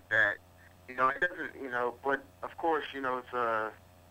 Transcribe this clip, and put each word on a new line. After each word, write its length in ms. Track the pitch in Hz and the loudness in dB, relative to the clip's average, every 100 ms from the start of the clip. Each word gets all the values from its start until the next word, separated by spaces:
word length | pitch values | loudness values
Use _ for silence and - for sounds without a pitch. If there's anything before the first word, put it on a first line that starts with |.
| - | 2
that. 280 | 110 104 - - - - - - | 4 4 2 -8 -20 -20 -20 -10
You 80 | 127 | 2
know, 140 | 131 | 2
it 100 | 135 | 2
doesn't, 420 | 180 160 143 - | -2 -2 -8 -8
you 80 | 131 | -4
know, 260 | 123 123 - | -2 -2 0
but 200 | 139 139 - - | 0 0 -2 -12
of 120 | 123 - | -12 -4
course, 280 | 165 151 - | 0 0 -2
you 80 | 135 | -4
know, 160 | 131 127 | -2 -2
it's, 160 | 123 | -4
uh, 380 | 123 117 110 107 104 - - - | -2 0 0 -2 -8 -18 -20 -20